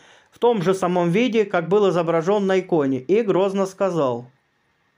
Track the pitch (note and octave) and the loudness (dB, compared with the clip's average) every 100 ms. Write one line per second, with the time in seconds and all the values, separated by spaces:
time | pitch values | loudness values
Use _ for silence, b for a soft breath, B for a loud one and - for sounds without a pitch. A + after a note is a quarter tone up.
0 | b b b - A#3+ A3+ E3+ F#3+ F3 F3+ | b b b -2 0 2 0 0 0 0
1 | F3 F3 B3 A3 G3+ F3 E3+ G#3 F#3+ F3 | 2 2 2 0 0 -2 0 2 2 2
2 | E3 E3 E3 G#3 F#3+ F#3+ F3+ E3 C#3 C3 | 0 0 0 0 0 -2 0 0 0 -4
3 | C3 G#3 G#3+ F3 G3 G3 F#3+ - G3 E3+ | 0 0 2 0 0 -2 -4 -2 -2 0
4 | C3 A#2+ B2 _ _ _ _ _ _ | -2 -4 -10 _ _ _ _ _ _